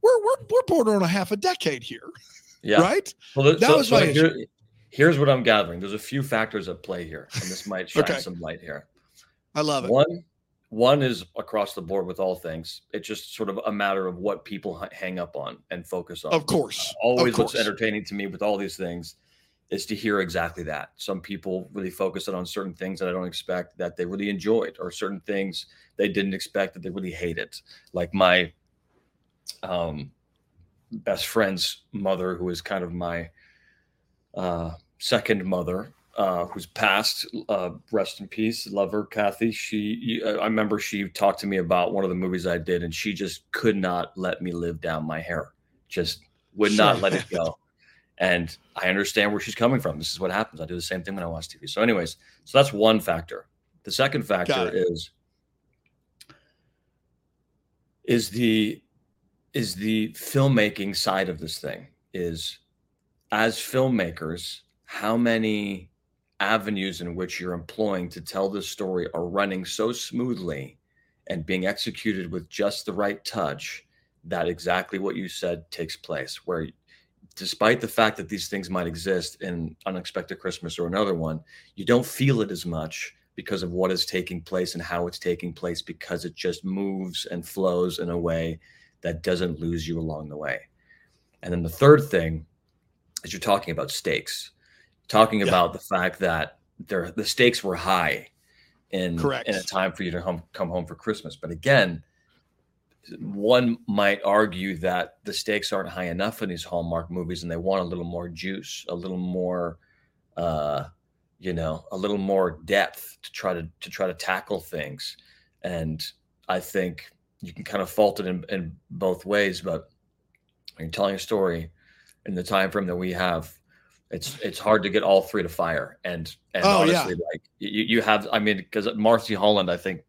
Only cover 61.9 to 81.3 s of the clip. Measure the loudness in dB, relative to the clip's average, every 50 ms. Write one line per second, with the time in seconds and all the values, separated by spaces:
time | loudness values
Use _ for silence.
61.9 | _ _ _ _ _ -6 -4 -4 -4 -6 -8 -10 -10 -12 _ _ _ _ _ _
62.9 | _ _ _ _ _ _ _ _ 0 2 2 2 2 0 -6 -2 2 2 2 4
63.9 | 4 2 2 0 -2 -6 -6 -6 -6 -6 -8 -10 -12 -14 _ _ _ _ _ -14
64.9 | -10 -4 -2 0 2 2 4 4 2 2 2 2 0 0 -2 -4 -6 -8 -12 -16
65.9 | _ _ _ _ _ _ _ _ _ _ 2 2 2 2 2 0 -2 -2 -2 -2
66.9 | -4 -4 -8 -6 -4 -4 -4 -4 -6 -8 -6 -6 -6 -6 -8 -10 -4 -2 0 0
67.9 | 0 -2 -4 -6 -8 -12 -14 -8 -2 -2 0 0 0 -4 -6 -8 -8 -6 -4 -2
68.9 | -2 -2 -2 -2 -4 -4 -4 -2 0 0 0 0 0 -4 -6 -8 -4 -2 -2 -2
69.9 | -2 -4 -8 -6 -4 -4 -2 -2 -4 -4 -4 -6 -6 -6 -8 -12 -14 _ _ _
70.9 | _ _ _ _ _ _ _ -8 -6 -6 -4 -2 -2 0 0 -2 -2 -2 -4 -6
71.9 | -6 -4 -2 -2 -2 -2 -4 -6 -6 -8 -8 -8 -4 0 0 0 0 -2 -8 -8
72.9 | -4 -2 -2 -2 -2 -4 _ -8 -4 -2 -2 -2 -2 -4 -10 -12 -14 -14 _ _
73.9 | _ _ _ _ _ _ _ -6 -2 -2 0 -2 -2 -2 0 0 0 0 0 -2
74.9 | -6 -4 -4 -2 -4 -4 -6 -8 -8 -4 -4 -4 -4 -4 -6 _ -10 -10 -8 -8
75.9 | -8 -12 -10 -8 -8 -6 -6 -8 -12 -12 _ -4 -4 -2 -4 -6 -8 _ _ _
76.9 | -20 _ _ _ _ _ _ -20 _ -10 -8 -8 -2 2 4 4 4 4 0 -4
77.9 | 2 4 4 4 4 -2 -8 -8 -6 -8 -6 -4 -6 -6 -4 -2 -2 -2 -2 -2
78.9 | -4 -4 -2 0 0 0 0 -4 -10 _ -6 -6 -4 -4 -4 -6 -8 _ -8 -6
79.9 | -6 -6 -8 -6 -8 -8 -6 -6 -10 -8 -6 -6 -6 -6 -8 -10 -4 -4 -4 -2
80.9 | 2 0 2 2 2 0 0 -2